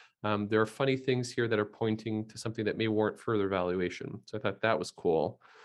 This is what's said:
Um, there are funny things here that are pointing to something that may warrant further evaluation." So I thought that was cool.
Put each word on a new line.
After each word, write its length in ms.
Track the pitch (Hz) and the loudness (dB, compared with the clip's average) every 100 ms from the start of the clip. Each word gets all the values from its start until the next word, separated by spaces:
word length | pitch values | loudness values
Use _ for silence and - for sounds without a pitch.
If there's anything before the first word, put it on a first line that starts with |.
| - _ | -20 _
Um, 240 | 107 104 104 | -2 0 2
there 140 | 107 | 2
are 40 | 110 | 2
funny 300 | - 135 131 | 0 0 0
things 340 | 131 123 120 | 0 0 0
here 200 | - 117 | -2 0
that 100 | 107 | 2
are 60 | 104 | 0
pointing 600 | - 113 107 113 107 110 | -2 0 0 -2 -4 -6
to 80 | - | -8
something 260 | 113 113 | -8 -2
that 140 | 104 - | -2 0
may 100 | 110 | 0
warrant 320 | 107 107 - | 2 0 0
further 280 | - 107 98 | -2 0 2
evaluation." 760 | 95 90 92 87 - - - - | 0 0 0 -2 -4 -10 -12 -10
So 120 | 107 | -4
I 40 | |
thought 200 | 104 - | -4 0
that 180 | 110 107 | 0 0
was 120 | - | -2
cool. 500 | - 92 80 78 - - - | -2 2 2 0 -4 -20 -20